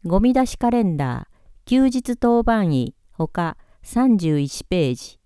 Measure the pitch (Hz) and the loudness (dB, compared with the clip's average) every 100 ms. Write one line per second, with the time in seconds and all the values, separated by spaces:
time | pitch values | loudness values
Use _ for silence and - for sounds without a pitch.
0 | 170 185 240 254 254 - 240 240 202 151 | 2 2 4 2 0 -2 0 0 0 -2
1 | 131 120 - _ - - - 254 262 247 | -4 -6 -12 _ -20 -20 -2 2 2 0
2 | 247 240 240 233 233 226 180 135 120 _ | -6 -2 2 2 2 0 2 0 -2 _
3 | _ - 160 - 165 - - _ - 233 | _ -8 -6 -4 -6 -8 -20 _ -6 0
4 | 262 214 160 151 139 - - 180 143 123 | 2 2 2 0 -2 -8 -4 0 0 -2
5 | - _ | -10 _